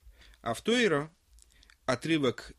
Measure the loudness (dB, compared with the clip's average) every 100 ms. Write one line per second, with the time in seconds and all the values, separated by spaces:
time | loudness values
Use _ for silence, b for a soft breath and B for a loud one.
0 | -20 b b b -8 -4 0 2 2 0
1 | -2 _ _ -20 _ b b _ -4 -2
2 | 0 0 0 -2 -10